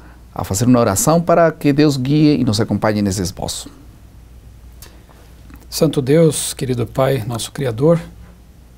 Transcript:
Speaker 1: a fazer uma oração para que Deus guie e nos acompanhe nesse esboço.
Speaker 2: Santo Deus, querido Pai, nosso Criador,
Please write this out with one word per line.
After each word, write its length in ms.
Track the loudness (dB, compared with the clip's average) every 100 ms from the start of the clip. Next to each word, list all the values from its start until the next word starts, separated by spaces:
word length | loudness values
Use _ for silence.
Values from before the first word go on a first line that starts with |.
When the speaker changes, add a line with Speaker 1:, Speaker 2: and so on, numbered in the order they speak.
| -20 -20 -16
Speaker 1:
a 120 | -10
fazer 220 | -6 -2 0
uma 120 | 2
oração 420 | 2 2 2 0
para 300 | 2 2 2
que 220 | 2 0
Deus 240 | 2 2 0
guie 440 | 0 2 2 2
e 40 |
nos 160 | 0 0
acompanhe 420 | -2 0 0 0
nesse 180 | -2 -2
esboço. 480 | -6 -6 -10 -10 -14 -20 -20 -20 -20 -20 -20 -20 -20 -20 -20 -20 -20 -20 -20 -20 -20 -20 -20 -20 -14
Speaker 2:
Santo 320 | -2 0 0
Deus, 540 | 2 4 4 2 -6
querido 320 | -6 -4 -4 -4
Pai, 380 | 0 0 0 -4
nosso 240 | -8 -8
Criador, 500 | -6 -6 0 2 2 -2 -16 -20 -20 -20 -20 -20